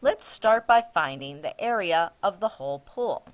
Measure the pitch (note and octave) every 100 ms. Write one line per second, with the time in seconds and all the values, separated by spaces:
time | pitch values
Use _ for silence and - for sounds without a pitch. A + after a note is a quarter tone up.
0 | C4 G#4+ - - A3 A3+ A3+ A#3 A#3 -
1 | D3+ C3+ C#3 C#3+ D3+ - A#3 A#3 F3+ E3
2 | E3+ _ G3 F#3+ G#3+ - C#3 C#3+ - -
3 | A#3+ C3 -